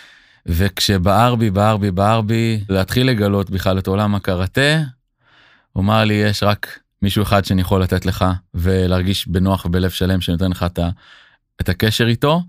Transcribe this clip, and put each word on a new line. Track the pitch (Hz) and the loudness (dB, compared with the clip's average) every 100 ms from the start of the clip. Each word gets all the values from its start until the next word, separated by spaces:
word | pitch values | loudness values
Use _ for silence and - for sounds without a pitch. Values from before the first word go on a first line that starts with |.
| - - _ _ - | -20 -20 _ _ -4
וכשבער | 82 98 - - 98 90 98 120 | 0 0 0 0 2 4 4 4
בי, | 120 113 | 2 0
בער | 95 104 110 | 2 2 2
בי, | 101 | 0
בער | 90 101 113 | 0 2 2
בי, | 104 113 113 110 101 | 0 0 0 -2 -2
להתחיל | 95 95 123 127 | -2 0 0 0
לגלות | 117 101 101 95 | 2 2 0 -2
בכלל | 95 95 95 | -2 0 0
את | 95 | 0
עולם | 95 104 | 0 0
הקראטה, | 101 98 90 90 - 143 156 147 - _ _ _ _ _ _ _ | -2 -2 -2 -2 0 2 2 -2 -10 _ _ _ _ _ _ _
הוא | - | -2
אמר | 98 110 | 0 2
לי, | 107 | 2
"יש | 104 104 104 | 2 0 0
רק | 101 104 - - _ - | 0 -2 -6 -16 _ -4
מישהו | 98 101 | -2 0
אחד | 104 101 | 2 0
שאני | 95 95 | 2 0
יכול | 90 98 | 2 0
לתת | 90 92 92 | 0 0 -2
לך | - 92 92 _ | -2 -2 -2 _
ולהרגיש | - 87 95 90 92 92 98 - | -4 0 2 2 0 0 -4 -2
בנוח | 90 92 95 | -2 0 0
ובלב | 90 90 92 | 0 0 -2
שלם | - 92 95 | -2 -2 -2
שנותן | 90 85 92 | -2 -2 -2
לך | 90 | -2
את | 87 87 | -4 -4
ה-, | 85 92 - - _ _ _ - | -4 -6 -14 -20 _ _ _ -8
את | - | -4
הקשר | 90 110 - 117 | 0 0 0 0
איתו", | 117 147 165 | 0 0 0